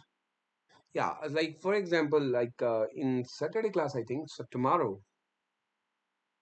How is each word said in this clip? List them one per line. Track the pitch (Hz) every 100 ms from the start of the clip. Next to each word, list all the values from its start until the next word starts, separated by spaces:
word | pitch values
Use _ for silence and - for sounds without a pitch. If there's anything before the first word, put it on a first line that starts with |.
| - _ _ _ _ _ _ - _
Yeah, | 151 101 - 151
like, | 147 160 156
for | 180 208
example, | 180 170 151 151
like, | 139 123 120 -
uh, | 123 113 110 -
in | 135 127 123
Saturday | - 151 226 220
class, | 185 147 131
I |
think, | 113 127 151
so | - 123
tomorrow, | 123 131 170 127 95 - _ _ _ _ _ _ _ _ _ _ _ _ _